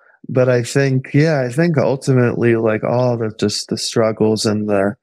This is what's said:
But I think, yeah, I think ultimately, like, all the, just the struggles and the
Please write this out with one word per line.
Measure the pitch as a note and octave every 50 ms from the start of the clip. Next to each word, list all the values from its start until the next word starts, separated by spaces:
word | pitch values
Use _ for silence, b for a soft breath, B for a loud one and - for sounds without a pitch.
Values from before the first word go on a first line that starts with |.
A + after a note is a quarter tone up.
| b b b b b -
But | - B2+ B2+ B2+
I | B2 B2 A#2
think, | - - C#3+ C#3 C3+ C3 B2+ B2+ - -
yeah, | C#3+ D3+ E3 D#3 C#3
I | B2+ B2
think | A#2 D3+ E3 F3 D#3+ C#3
ultimately, | - F#2 C3+ C#3 - C#3+ C3 B2+ B2 A#2 - - A#2 A#2+ A#2
like, | A2+ A2+ A2 G#2+ G#2+ -
all | - A#2+ B2 B2+ B2 A#2+ A2+
the, | A2+ G#2+ G#2 -
just | G#2 G#2 - - - -
the | - A2
struggles | - - - A#2+ A2+ A2 A2 - G#2+ A2 A2 G#2 -
and | A2+ G#2 G#2+ G#2+ G#2
the | G#2 G2 G2 G2+ - _